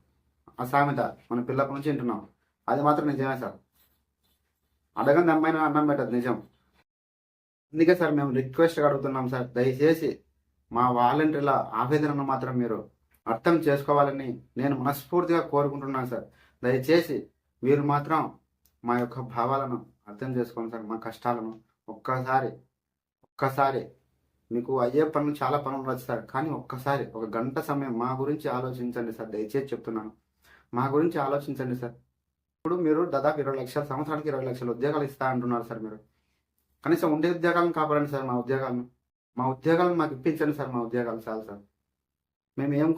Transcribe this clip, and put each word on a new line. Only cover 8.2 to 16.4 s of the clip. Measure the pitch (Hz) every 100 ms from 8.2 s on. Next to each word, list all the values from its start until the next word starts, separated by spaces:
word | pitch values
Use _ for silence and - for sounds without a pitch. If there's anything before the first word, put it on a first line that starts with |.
| 139 127
రిక్వెస్ట్గా | 131 - 165 160 147
అడుగుతున్నాం | 139 139 135 123
సార్, | 127 123 123
దయచేసి | 131 127 151 160 139 - _ _ _ _ - 117
మా | 127 120
వాలంటీర్ల | 123 147 156 151 143 131 - 113
ఆవేదనను | 123 151 147 139 135
మాత్రం | 127 131 127
మీరు | 117 107 - _ _ _ 107
అర్థం | 120 175 170 147
చేసుకోవాలని | 139 143 143 143 135 131 123 - 120
నేను | 139 131
మనస్ఫూర్తిగా | 127 - - 175 165 170 -
కోరుకుంటున్నాను | 143 143 139 135 131 123
సార్. | 113 - _